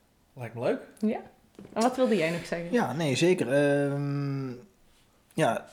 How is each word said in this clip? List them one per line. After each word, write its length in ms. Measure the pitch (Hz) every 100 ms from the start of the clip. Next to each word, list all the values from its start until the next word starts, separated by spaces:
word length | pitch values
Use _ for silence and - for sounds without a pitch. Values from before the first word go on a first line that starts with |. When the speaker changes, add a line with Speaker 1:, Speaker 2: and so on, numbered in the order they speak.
| _ _ _
Speaker 1:
Lijkt 220 | - 117
me 60 | 117
leuk. 200 | 139 262 - -
Speaker 2:
Ja. 220 | 214 - - - _ - -
En 100 | -
wat 140 | 240 247
wilde 200 | 254 214
jij 140 | 160
nog 160 | 170 -
zeggen? 260 | 170 170
Speaker 3:
Ja, 200 | 240 143
nee, 220 | 135 156 127
zeker. 360 | 170 185 123
Ehm, 960 | 143 147 143 143 143 143 143 139 135 131 120 - _ _ _ _ _ _
ja, 300 | - 139 110 -